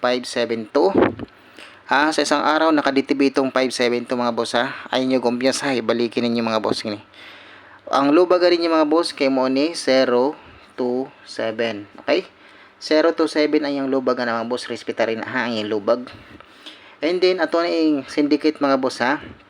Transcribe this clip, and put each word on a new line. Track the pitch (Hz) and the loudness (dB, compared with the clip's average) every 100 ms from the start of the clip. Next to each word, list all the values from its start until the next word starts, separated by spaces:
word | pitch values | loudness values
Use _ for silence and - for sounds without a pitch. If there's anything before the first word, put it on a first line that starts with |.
five, | 123 127 123 | -2 -2 -4
seven, | 123 117 113 107 | -4 -2 -4 -2
two. | - 185 196 - - - - - - - - - | 2 2 4 0 -2 -14 -16 -20 -20 -20 -18 -2
Ha? | 131 151 | 2 2
Sa | 151 143 | 0 0
isang | 147 | 0
araw, | 143 156 160 | 2 2 2
nakaditibi | 156 139 135 135 139 139 | 2 2 0 0 2 2
itong | 143 131 | 2 0
five, | 131 131 | 0 -2
seven, | - 120 120 120 | 0 0 0 -4
two, | 123 | -2
mga | 120 | -2
boss, | 117 117 120 | -2 -2 0
ha? | 131 - - | -2 -6 -4
Ayaw | 127 131 | -2 0
nyo | 131 | 0
kumpiyansa, | 120 120 131 123 143 | 0 0 0 0 -2
ha? | 123 | -2
Ibalikin | 113 117 117 123 120 | 0 0 0 0 -2
ninyo, | 117 | 0
mga | 113 110 110 | 0 -2 -2
boss, | - | -4
gini. | 113 107 - - - - - - - - - | -6 -10 -12 -20 -20 -20 -20 -20 -20 -20 -4
Ang | 127 143 | 0 4
lubag | 156 175 180 | 4 4 4
rin | 175 170 | 4 2
niyo, | 170 | 2
mga | 160 151 | 2 2
boss, | 160 170 | 2 0
kay | - 135 | -2 0
mo | 135 131 | 2 0
ni | 131 156 165 | 0 -2 -2
zero, | - 131 127 123 135 151 - - - | 0 2 4 2 0 -2 -16 -20 -20
two, | - 127 123 135 - - | -6 -4 -4 -6 -12 -18
seven. | - 113 110 117 107 104 - | -6 -6 -2 -4 -4 -12 -12
Okay? | - 160 - _ - - - _ | -2 -2 -2 _ -20 -20 -20 _
Zero, | - 156 165 | 0 2 4
two, | 160 156 | 2 0
seven | 156 151 151 | 2 2 2
ang | 143 139 | 0 -4
iyang | 135 | -2
lubag, | 135 127 123 | -2 0 -2
ano, | 120 117 | -2 -2
mga | 113 | -4
boss. | 123 - | -6 -6
Respeta | 117 - - 113 | -12 -8 -2 -2
rin, | 113 | -2
ha, | 110 127 117 | -4 -4 -2
ang | |
iyang | 113 104 | -4 -2
lubag. | 110 104 123 127 - - - - - - - - - 151 | -2 0 -2 -2 -18 -20 -20 -20 -20 -20 -20 -20 -6 -2
And | 180 | 2
then, | 185 180 | 2 2
ato | 156 165 | 0 0
na | 170 | 0
yung | 170 156 147 131 | 2 2 0 -2
syndicate, | - 147 143 156 156 | -2 2 2 2 0
mga | 139 135 | 0 2
boss, | 127 - | 0 -2
ha? | 123 143 120 - - | -2 -2 -6 -20 -20